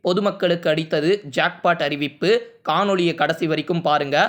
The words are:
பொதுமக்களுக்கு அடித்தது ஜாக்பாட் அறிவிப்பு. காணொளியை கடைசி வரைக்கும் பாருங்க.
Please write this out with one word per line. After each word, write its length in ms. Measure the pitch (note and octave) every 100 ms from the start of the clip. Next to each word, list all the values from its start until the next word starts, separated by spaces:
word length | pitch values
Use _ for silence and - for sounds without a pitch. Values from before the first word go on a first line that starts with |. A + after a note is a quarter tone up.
| E3+
பொதுமக்களுக்கு 640 | F3+ G3+ F#3+ F3+ E3+ E3+
அடித்தது 380 | D#3 D#3+ D#3 D3+ G3+ C#3+ C3
ஜாக்பாட் 480 | E3 E3+ - E3+ D3
அறிவிப்பு. 440 | D3 C#3+ C#3+ E3+ A#3 A#3 - -
காணொளியை 460 | D#3 G3+ F#3+ E3+ D#3+
கடைசி 260 | D3 D#3+ E3
வரைக்கும் 300 | D#3 D3+ E3+ D3+
பாருங்க. 300 | D3 C#3+ C#3+